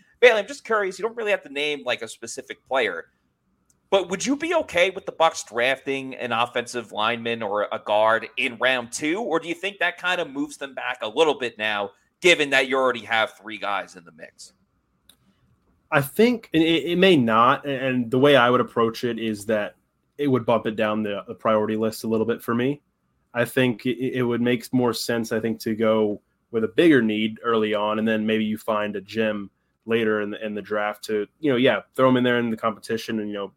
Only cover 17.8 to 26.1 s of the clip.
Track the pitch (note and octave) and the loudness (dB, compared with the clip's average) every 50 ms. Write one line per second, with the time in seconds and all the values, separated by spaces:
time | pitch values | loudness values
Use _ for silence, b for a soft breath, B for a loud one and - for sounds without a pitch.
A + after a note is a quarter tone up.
17.8 | C3+ C3 B2+ B2+ A#2+ A2+ B2+ C3 C3+ D3 C#3+ C3 A#2+ B2 B2 B2 A#2 A#2 - A#2+ | -2 -2 0 -2 -2 0 2 4 6 6 8 8 6 6 4 2 2 0 0 0
18.8 | A2+ A2+ A2+ - - A#2+ A2+ A2 A2+ A2 G#2+ G2+ G2 A2 A2 G#2 G#2 - - _ | 0 0 0 -2 -4 -4 -4 -2 -4 -4 -6 -6 -4 -2 -2 -2 -2 -4 -8 _
19.8 | _ _ _ _ _ _ _ - D3 C#3+ B2+ A#2+ A2+ B2 A#2 A2 - A#2+ G#2+ G#2 | _ _ _ _ _ _ _ -4 0 0 0 0 2 2 0 0 0 -2 -2 -2
20.8 | A2 G#2+ G#2+ G#2+ G#2+ G#2 G2+ G2 - - A2 - - A#2 A2 G#2+ G#2+ G#2 A2 G#2+ | -2 0 0 -2 -2 -4 -4 -6 -8 -12 -14 -4 0 2 2 2 2 2 0 0
21.8 | A2 A2 A2 - - A2+ A2+ A2 A2 A2 A#2 A2+ - - A#2 A#2+ B2 C3+ D3 - | -2 -2 -4 -4 -4 -2 0 0 0 0 -2 -6 -2 -4 -2 0 0 -2 -2 -4
22.8 | _ _ _ _ _ _ _ _ _ _ - A#2+ A#2+ A#2 - C3+ B2+ B2 A2+ G2+ | _ _ _ _ _ _ _ _ _ _ -2 -2 -2 0 2 2 2 2 2 -2
23.8 | - B2+ B2 - C3 B2+ A2 B2+ B2 A#2+ A#2+ A#2 A#2+ B2 B2 A2+ - - - B2+ | -4 -4 -4 -2 -4 -4 -2 -2 -2 0 0 0 0 0 0 -2 -2 -2 0 0
24.8 | B2 A#2+ A2 - - - A#2 A#2 A2+ - A#2+ A2 A2 A2+ A2 A2 - A#2 A2 G#2 | 2 2 0 -2 -4 -4 -2 -2 -2 -2 -4 -4 -2 -4 -6 -4 -4 -6 -4 0
25.8 | A2+ A2 A2 A2 A2 G#2 | 2 2 2 2 2 0